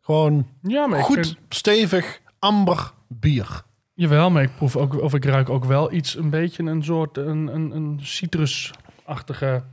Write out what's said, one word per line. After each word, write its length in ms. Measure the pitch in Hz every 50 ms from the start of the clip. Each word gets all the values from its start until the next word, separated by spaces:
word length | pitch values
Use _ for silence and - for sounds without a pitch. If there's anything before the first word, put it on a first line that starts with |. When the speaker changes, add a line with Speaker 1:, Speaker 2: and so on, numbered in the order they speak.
Speaker 1:
Gewoon 460 | _ - 156 156 156 151 151 147 131 - - _ -
Speaker 2:
Ja, 240 | 185 233 285 294
maar 120 | 277 190 147
ik 60 | -
Speaker 1:
goed, 100 | - 277
Speaker 2:
vind 220 | 240 165 160 165 - - _
Speaker 1:
stevig, 720 | - - - 214 208 220 220 175 190 180 170 - - - _ _ _ _
amber 540 | - 196 208 208 196 175 175 147 131 - - _ _ _
bier. 540 | 123 113 107 151 147 123 101 - - - - _ _ _ _ _ _
Speaker 2:
Jawel, 360 | - 175 160 147 151 165 185
maar 120 | 180 156 135
ik 80 | 131 -
proef 200 | - 151 139 123
ook, 240 | 135 143 139 135 147 -
of 120 | 156 131
ik 100 | 147 131
ruik 240 | 139 135 135 131 127
ook 160 | 123 135 123
wel 280 | 127 135 139 156 - -
iets, 240 | 160 143 - -
een 140 | - 165 151
beetje 320 | 147 156 165 175 - - 170
een 220 | 160 160 160 147
soort, 320 | 151 170 160 160 151 _
een, 380 | 139 139 151 156 156 156 147 -
een, 160 | 156 160 156
een 300 | - 156 156 151 147 143 139
citrusachtige 1600 | 131 - - - 165 - 165 156 135 - - - - - - - - - _ _ - 143 123 - - 143 - - 135 131 127 127 -